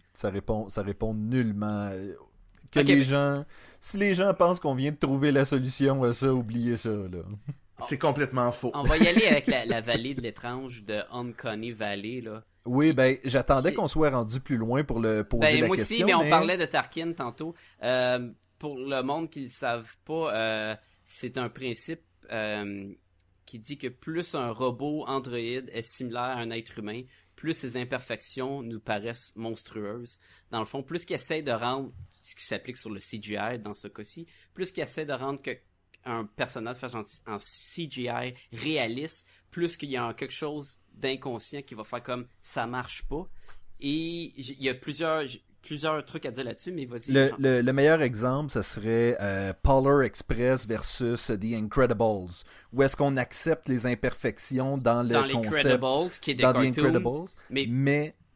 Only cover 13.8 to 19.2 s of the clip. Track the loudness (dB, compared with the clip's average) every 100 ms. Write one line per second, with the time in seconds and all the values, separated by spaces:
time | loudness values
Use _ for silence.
13.8 | 0 4 4 4 0 -4 -2 -2 2 0
14.8 | 0 0 2 2 2 4 4 6 4 2
15.8 | 2 2 4 4 6 6 4 2 0 0
16.8 | -2 -4 -6 -4 -6 -6 -10 -10 -20 _
17.8 | 0 2 2 0 -2 -12 _ _ -10 -8
18.8 | -4 -2 0 -2